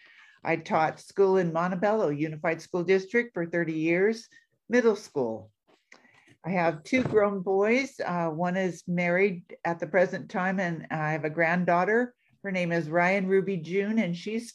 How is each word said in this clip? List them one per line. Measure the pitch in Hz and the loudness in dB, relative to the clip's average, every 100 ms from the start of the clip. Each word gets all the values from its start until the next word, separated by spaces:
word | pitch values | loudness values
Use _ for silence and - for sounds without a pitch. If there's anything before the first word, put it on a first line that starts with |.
| - - - _ | -20 -20 -20 _
I | 165 165 | -4 -4
taught | 160 180 160 - | 0 0 0 -2
school | - - 190 190 | -6 2 4 4
in | 175 | 2
Montebello | 160 180 185 208 220 170 | 0 -2 0 0 2 0
Unified | 143 160 156 170 165 | -2 -4 -4 -4 -4
School | - 180 | -4 -4
District | 175 190 190 240 240 | 2 0 2 -2 -2
for | 180 170 | -4 -4
thirty | 170 160 | -2 -2
years, | 156 160 170 202 226 - _ _ _ - | 0 0 2 2 0 -8 _ _ _ -2
middle | 240 233 208 | 2 4 2
school. | - 143 117 110 107 _ _ _ _ - _ _ _ _ | -2 -4 -4 -6 -12 _ _ _ _ -20 _ _ _ _
I | 160 | -4
have | 180 165 156 | 0 0 0
two | - 262 | -2 0
grown | 247 214 202 202 | 2 2 2 0
boys. | 185 190 208 247 269 - | 0 2 4 2 0 -6
Uh, | - 175 165 | -4 -2 -2
one | 156 180 185 | -2 -2 0
is | 185 170 - | -2 -4 -4
married | 175 175 175 202 180 - - | -2 0 2 2 0 -12 -8
at | 170 170 | -6 -4
the | 165 | 0
present | 190 180 185 - | 2 2 0 -8
time, | 220 185 196 | -4 -2 -2
and | 175 160 147 | -2 -4 -6
I | 160 151 | -4 -2
have | 156 | -2
a | 151 | -2
granddaughter. | 156 165 180 175 175 185 226 247 - _ _ | 0 2 2 2 2 2 2 0 -6 _ _
Her | 196 | -6
name | 185 175 | -4 -2
is | 170 151 | -2 0
Ryan | 170 175 202 190 | 2 2 2 2
Ruby | 190 185 190 | 2 2 -4
June, | 156 190 202 226 | -4 -2 0 0
and | 180 175 | -2 -4
she's | 214 226 233 | -6 -8 -8